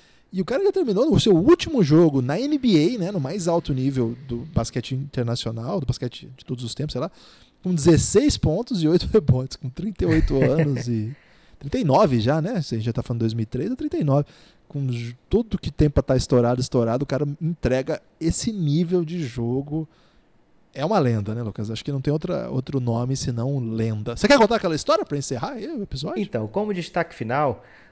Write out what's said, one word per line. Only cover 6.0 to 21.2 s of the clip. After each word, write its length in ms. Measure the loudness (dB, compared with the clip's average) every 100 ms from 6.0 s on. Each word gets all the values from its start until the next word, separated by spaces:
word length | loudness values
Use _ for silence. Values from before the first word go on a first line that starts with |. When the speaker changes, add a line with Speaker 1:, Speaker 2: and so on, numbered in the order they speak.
| -6 -10 -20 -20
Speaker 1:
de 100 | -10
todos 180 | -8
os 100 | -8
tempos, 200 | -8 -6
sei 80 | -6
lá, 100 | -8 -10 -20 -20 -20 _
com 140 | -4 2
dezesseis 640 | 6 6 6 4 4 2
pontos 440 | 0 -2 -2 0
e 60 | 4
oito 180 | 2 4
<laughs> 80 |
rebotes, 420 | 2 4 2 0 -8
com 140 | -10
trinta 340 | -6 -8 -2
e 40 | 2
oito 360 | 4 4 4
anos 440 | 4 4 2 0 -2
e 280 | -2 -4 -8 _ _
Speaker 2:
<laughs> 220 | _ -14
Speaker 1:
trinta 180 | -6 -2
e 60 |
nove 360 | 2 4 4 4
já, 220 | 2 0
né? 180 | 0 -2
Se 100 | -2
a 40 | -4
gente 80 | -2
já 60 |
tá 100 | -4
falando 160 | -4 -2
de 60 | 0
dois 100 | 0
mil 80 |
e 20 | -4
três, 260 | -4 -4
é 40 | -4
trinta 220 | -4 -2
e 60 |
nove. 220 | 2 2 0 -10 -20 _ _
Com 180 | -6 -4
os, 300 | -4 -8 -12 -2
tudo 300 | 0 0 -4
que 140 | -6
tem 180 | 2 2
pra 140 | 2
tá 120 | 2 0
estourado, 460 | 4 2 4 0
estourado, 420 | 0 0 0 -2
o 40 | -2
cara 200 | -4 -4 -4
entrega 580 | -4 -2 -2 -2 -2 -6 _ -4
esse 300 | -2 -2 -4
nível 520 | -2 0 0 2 0
de 160 | -2 -6 -6
jogo. 640 | -4 -4 -4 -4 -8 -8 _ _ _ _ _ _ _ _ -6
É 100 | 0
uma 140 | 2
lenda, 340 | 2 0